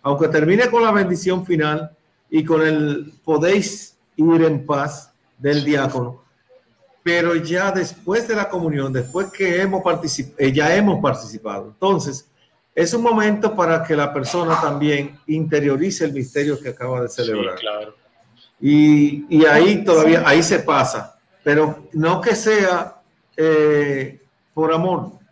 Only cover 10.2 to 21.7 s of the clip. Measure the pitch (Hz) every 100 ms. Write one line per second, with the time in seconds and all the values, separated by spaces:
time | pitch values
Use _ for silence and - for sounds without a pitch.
10.2 | 131 - 135 135 151 190 208 165 139 -
11.2 | - 110 110 98 101 - 190 180 131 131
12.2 | _ _ _ _ _ - 170 240 233 220
13.2 | 214 208 214 214 165 165 165 147 143 147
14.2 | 127 175 165 160 156 143 147 143 143 -
15.2 | - 156 160 151 143 139 185 185 156 139
16.2 | 127 143 143 143 127 113 127 127 123 -
17.2 | 117 107 95 92 107 104 107 _ _ _
18.2 | _ _ _ _ 139 147 151 147 147 143
19.2 | - 160 156 147 180 202 190 160 156 165
20.2 | 160 151 165 180 - 143 131 113 - _
21.2 | _ _ 147 147 151